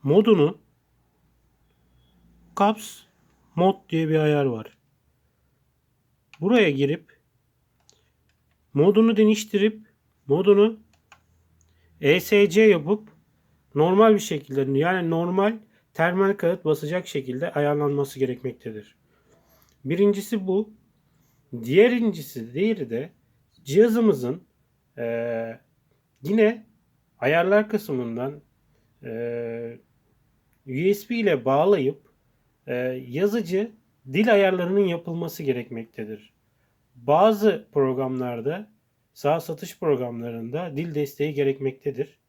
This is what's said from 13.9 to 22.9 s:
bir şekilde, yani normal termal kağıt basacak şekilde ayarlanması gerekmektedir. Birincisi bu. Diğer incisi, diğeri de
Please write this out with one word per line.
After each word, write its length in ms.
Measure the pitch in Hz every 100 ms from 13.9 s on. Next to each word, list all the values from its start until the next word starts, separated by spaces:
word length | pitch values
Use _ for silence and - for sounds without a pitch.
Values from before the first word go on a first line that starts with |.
| 190 220
bir 60 | 208
şekilde, 600 | - 156 - 135 135 135
yani 300 | 165 185 170
normal 500 | 165 170 185 202 226 _ _ _
termal 400 | - 170 180 196
kağıt 320 | 202 170 180 156
basacak 420 | 151 151 180 -
şekilde 460 | 147 131 127 -
ayarlanması 680 | 147 147 147 147 143 135 131
gerekmektedir. 760 | 131 127 135 - 120 107 104 _ _ _ _ _ _ _ _ _ 131
Birincisi 600 | 170 202 202 202 220 185
bu. 260 | 190 214 _ _ _ _ _ _ _ _ 120
Diğer 280 | 113 160 240
incisi, 640 | 240 226 170 143 127 113
diğeri 360 | 131 208 196
de 240 | 123